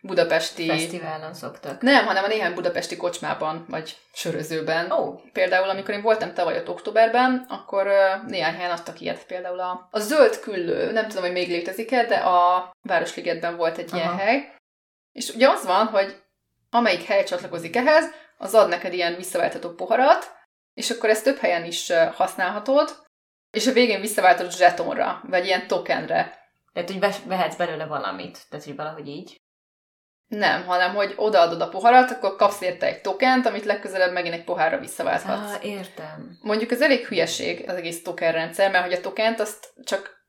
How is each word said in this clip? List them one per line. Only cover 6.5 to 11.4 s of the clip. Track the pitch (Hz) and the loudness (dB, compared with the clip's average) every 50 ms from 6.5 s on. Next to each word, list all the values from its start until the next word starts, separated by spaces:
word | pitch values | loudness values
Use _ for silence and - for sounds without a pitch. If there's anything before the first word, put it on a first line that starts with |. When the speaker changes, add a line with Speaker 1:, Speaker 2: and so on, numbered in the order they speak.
| 160 | -2
Speaker 1:
ott | 175 170 - | -2 -4 -6
októberben, | 180 - - - 208 220 226 226 226 240 254 254 254 254 254 - | -10 -8 -8 0 4 4 4 6 4 2 2 2 2 -2 -4 -8
akkor, | - 202 - - - 196 196 | -12 -12 -10 -4 -2 -2 2
ö, | 202 196 196 196 190 190 208 226 | 4 4 6 6 4 2 -2 -6
néhány | - 202 180 156 165 170 | -6 -4 -2 -2 -2 -2
helyen | 180 180 175 | -2 -4 -4
adtak | 170 170 - - 156 - | -4 -6 -8 -14 -14 -10
ilyet. | - - 175 - - | -8 -8 -8 -8 -10
Például | - 185 180 180 180 180 185 | -10 -10 -8 -8 -8 -6 -6
a, | 185 180 180 175 - _ | -4 -6 -6 -8 -12 _
a | - 214 | -6 -4
Zöld | 208 214 294 302 254 220 - - | -2 0 6 6 6 6 4 -2
Küllő, | - 226 202 185 170 170 - - 175 - | -8 -8 -6 -4 -4 -2 -2 -2 -2 -2
nem | 220 220 220 | 0 -2 -2
tudom, | 214 214 190 180 | -2 -6 -4 -4
hogy | 175 | -2
még | 180 180 | -2 -2